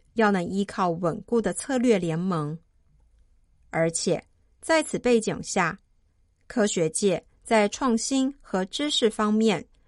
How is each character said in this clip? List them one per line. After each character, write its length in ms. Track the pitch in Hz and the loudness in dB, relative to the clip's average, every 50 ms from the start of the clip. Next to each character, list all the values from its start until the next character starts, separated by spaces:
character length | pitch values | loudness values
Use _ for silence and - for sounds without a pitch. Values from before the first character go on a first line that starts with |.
| _ _ _ | _ _ _
要 180 | - 220 208 | 2 2 4
能 120 | 202 190 175 | 4 2 0
依 200 | 175 180 196 202 | -2 -2 -2 -4
靠 280 | 196 - - 196 180 | -4 -2 -2 -2 -2
稳 300 | 170 170 185 165 151 202 190 | 0 0 -2 -2 -2 -4 -6
固 180 | - 240 233 | -2 -2 0
的 120 | 214 196 175 | 0 0 -4
策 240 | - - - 277 254 | -4 -6 -2 -2 0
略 220 | 233 254 226 190 | 2 2 2 2
联 180 | 180 170 160 165 | 0 -2 -2 -2
盟。 400 | 175 190 185 165 151 147 156 165 - _ _ _ _ _ _ _ _ _ _ _ _ _ _ _ _ _ _ _ _ _ | -2 -2 -2 -2 -2 -4 -8 -10 -14 _ _ _ _ _ _ _ _ _ _ _ _ _ _ _ _ _ _ _ _ _
而 200 | - 156 165 165 | -2 0 0 0
且 320 | 165 - - - 165 - - _ _ _ _ _ _ _ | 0 -2 -2 -2 -2 -2 -4 _ _ _ _ _ _ _
在 200 | - - 320 320 | -2 0 2 2
此 160 | 302 - - 226 | 2 0 -6 -4
背 220 | - 247 240 226 | 0 2 2 2
景 180 | 214 - 160 - 175 | 2 0 -4 -6 -8
下， 340 | - - 202 180 160 170 - _ _ _ _ _ _ _ _ _ _ _ _ _ _ | -4 -2 0 0 0 -2 -6 _ _ _ _ _ _ _ _ _ _ _ _ _ _
科 180 | - 254 208 | -2 0 0
学 240 | 208 - 190 165 160 | 2 2 0 -2 -2
界 320 | 156 - - 202 180 - - _ _ _ _ | -2 0 0 0 0 0 -4 _ _ _ _
在 240 | - 233 220 208 202 | 2 2 4 4 2
创 280 | - - 294 262 226 226 | 0 -2 0 0 0 0
新 360 | - - 269 269 262 262 277 - | 0 0 0 0 0 0 -2 -6
和 240 | - - - 185 185 | -14 -4 -2 -2 -2
知 240 | 196 - - 277 302 | -2 -4 -4 -4 -2
识 200 | 294 - 254 214 | 0 2 2 2
方 240 | 220 - 214 214 214 | 2 2 0 0 2
面 300 | 220 220 220 196 - - _ _ _ _ | 2 4 2 2 0 -4 _ _ _ _